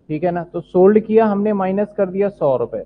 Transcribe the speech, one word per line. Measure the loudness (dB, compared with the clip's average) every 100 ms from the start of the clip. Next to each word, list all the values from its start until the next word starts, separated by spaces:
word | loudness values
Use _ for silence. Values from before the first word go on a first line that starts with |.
| -10
ठीक | -6
है | -4
ना? | -4
तो | -8 -12
सोल्ड | -4 2 4 4
किया | 2 2 2
हमने, | 0 -2
माइनस | -2 -2 -2 -4 -4
कर | -4
दिया | -2 -4
सौ | -2 -2 0
रुपए, | -2 -8